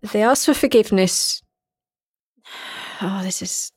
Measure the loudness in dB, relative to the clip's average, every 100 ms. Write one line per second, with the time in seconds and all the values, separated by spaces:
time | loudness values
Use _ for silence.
0 | -4 0 4 4 2 2 4 4 4 2
1 | 2 2 -2 -4 _ _ _ _ _ _
2 | _ _ _ _ -20 -18 -16 -14 -16 -8
3 | -6 -4 -4 -6 -6 -6 -8